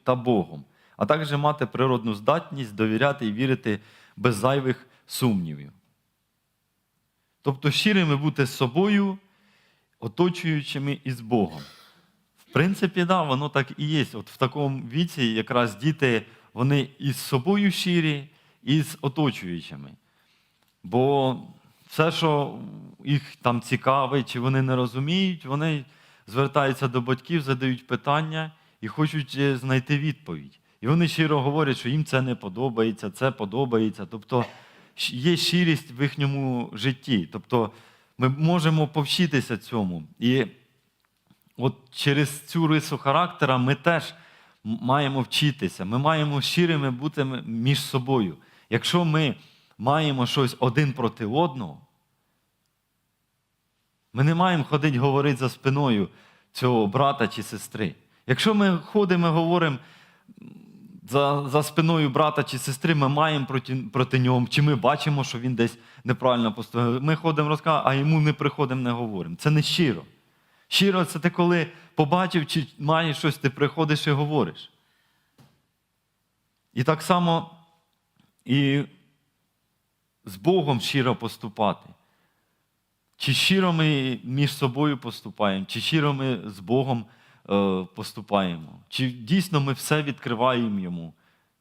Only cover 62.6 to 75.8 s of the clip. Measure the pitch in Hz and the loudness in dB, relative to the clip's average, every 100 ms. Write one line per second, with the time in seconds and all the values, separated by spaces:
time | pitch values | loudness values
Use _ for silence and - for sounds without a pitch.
62.6 | - 131 165 151 135 147 156 147 127 131 | -6 -2 0 2 2 2 2 0 -2 -4
63.6 | 127 131 123 131 131 127 123 127 120 - | -4 -6 -2 -2 2 2 4 2 2 2
64.6 | 147 131 123 147 156 143 131 117 127 117 | 2 4 2 2 0 -2 -2 -4 -4 0
65.6 | 117 - - - 117 - 131 120 113 107 | 0 -2 -20 -8 -4 0 2 2 0 -2
66.6 | 107 120 120 127 147 156 165 151 151 151 | -6 0 0 0 0 0 0 0 0 0
67.6 | 165 151 127 135 151 160 151 147 143 - | 0 0 2 2 4 4 4 2 -2 -2
68.6 | 131 131 123 120 117 95 82 85 151 151 | -2 -2 -2 -2 -4 -6 -8 -2 2 2
69.6 | 147 - 151 87 - _ _ _ _ _ | 2 2 2 0 -6 _ _ _ _ _
70.6 | - - 196 185 165 160 175 175 175 175 | -4 2 4 2 0 0 -2 2 2 2
71.6 | 156 - - - 147 180 185 175 143 165 | 0 -8 -6 0 2 2 2 0 0 -2
72.6 | 135 - 147 160 165 143 160 - 135 139 | -4 -4 0 2 2 0 -2 0 -2 0
73.6 | 143 - 156 147 156 143 147 151 87 - | -2 0 0 0 2 0 2 2 0 -4
74.6 | - _ _ _ _ _ _ _ _ _ | -20 _ _ _ _ _ _ _ _ _
75.6 | _ _ | _ _